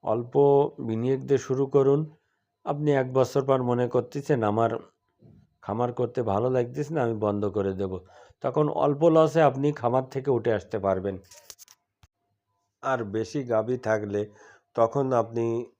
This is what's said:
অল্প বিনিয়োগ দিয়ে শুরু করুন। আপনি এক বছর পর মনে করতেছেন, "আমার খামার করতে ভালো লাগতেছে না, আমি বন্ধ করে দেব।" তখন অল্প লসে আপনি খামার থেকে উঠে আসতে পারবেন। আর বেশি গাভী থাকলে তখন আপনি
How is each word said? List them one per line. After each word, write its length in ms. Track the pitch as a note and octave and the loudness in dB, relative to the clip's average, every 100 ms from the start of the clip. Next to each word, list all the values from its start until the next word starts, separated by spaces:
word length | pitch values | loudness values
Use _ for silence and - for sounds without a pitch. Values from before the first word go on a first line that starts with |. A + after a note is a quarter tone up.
অল্প 340 | - A2 A#2+ C#3 C#3+ C#3 D3 - | -2 -4 0 4 6 6 2 -2
বিনিয়োগ 420 | A#2+ A2 A#2+ C3+ | -6 -2 -2 -2
দিয়ে 160 | C3 C3+ | 0 0
শুরু 280 | - C3 C3+ | 0 -2 2
করুন। 500 | C#3+ C3+ C#3+ D#3 _ _ _ _ _ | 4 4 2 0 _ _ _ _ _
আপনি 280 | - D3 D3+ | -8 -4 0
এক 220 | C#3 B2+ | 0 2
বছর 320 | C3 B2+ C#3 C3+ | 0 2 0 0
পর 180 | C3+ | 0
মনে 240 | B2 A#2+ B2 | 2 0 0
করতেছেন, 560 | B2+ A#2+ C#3+ - C#3+ | 0 -2 -10 -2 0
"আমার 260 | G#2+ G#2+ A#2 A2+ - _ _ _ - - _ _ | 2 2 0 -2 -10 _ _ _ -20 -20 _ _
খামার 320 | - G#2+ A#2+ | -8 -4 -4
করতে 300 | A#2+ A#2+ B2 | -2 -4 -2
ভালো 260 | A2 G2+ B2 | -2 0 0
লাগতেছে 440 | B2+ A#2+ C3+ C#3+ | 0 -2 -6 -6
না, 100 | D#3+ | -2
আমি 100 | A#2+ | -2
বন্ধ 320 | A2+ G#2 G#2 G#2 | -2 -2 -2 -2
করে 280 | G2+ G2 | -2 -4
দেব।" 260 | F#2+ F#2+ F#2 - - - _ | -4 -6 -8 -12 -20 -20 _
তখন 280 | C3+ B2+ D3+ | -4 0 -2
অল্প 340 | - C#3+ C#3+ | 0 0 4
লসে 380 | E3 D#3+ D#3 D3+ | 4 6 4 4
আপনি 300 | D3+ C3+ C#3+ | 2 4 -2
খামার 380 | D3 A#2+ B2+ C3 | 0 0 -2 -2
থেকে 220 | C3+ C3+ | -6 -2
উঠে 220 | B2 A2 | 0 0
আসতে 260 | G#2+ - A2 | -2 -2 -4
পারবেন। 380 | G2 F#2+ F#2+ F#2+ _ - _ - - _ _ _ _ _ _ _ _ _ _ _ | 0 0 -2 -8 _ -20 _ -20 -20 _ _ _ _ _ _ _ _ _ _ _
আর 220 | C3 C3 | -4 -2
বেশি 400 | G#2+ G#2 A2+ D3+ | -2 -4 -4 -6
গাভী 340 | B2 A2+ A#2+ B2 | -2 -2 0 -4
থাকলে 520 | A2 A2 G#2 G2+ G#2 - - _ _ | 0 -2 0 -4 -4 -10 -20 _ _
তখন 400 | - A2+ D3 C3 | 0 2 2 0
আপনি 520 | B2 A2+ A#2 A#2 A#2 A#2 | 0 0 -2 -2 -4 -8